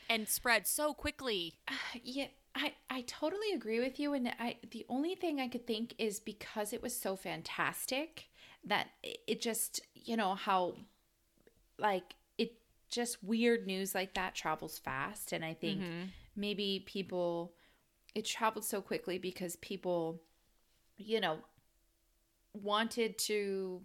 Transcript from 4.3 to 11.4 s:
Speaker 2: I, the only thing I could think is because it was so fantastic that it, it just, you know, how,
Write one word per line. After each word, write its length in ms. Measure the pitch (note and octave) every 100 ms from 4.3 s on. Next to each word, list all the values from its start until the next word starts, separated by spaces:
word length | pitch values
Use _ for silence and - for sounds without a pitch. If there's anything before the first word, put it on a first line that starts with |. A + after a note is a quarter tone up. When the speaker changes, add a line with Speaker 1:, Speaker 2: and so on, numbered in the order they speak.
| -
Speaker 2:
I, 200 | A#3+ - -
the 160 | A3+ -
only 260 | B3+ E4 F#4
thing 240 | F4 C#4+
I 80 | B3+
could 180 | A#3 -
think 260 | G#3+ A#3 -
is 220 | A3 G3
because 520 | - G#3 - A3 G#3+
it 80 | A#3+
was 120 | A#3+
so 220 | - G3 F#3+
fantastic 1120 | F3+ D#3+ - - D3 - - C4 D#4+ - - - - -
that 240 | - G3+ - -
it, 160 | - - -
it 160 | A3+
just, 380 | A#3+ - - - -
you 220 | - - A3+
know, 180 | F#3+ G3
how, 380 | G#3+ F#3+ F3 - - _ _ _ _ _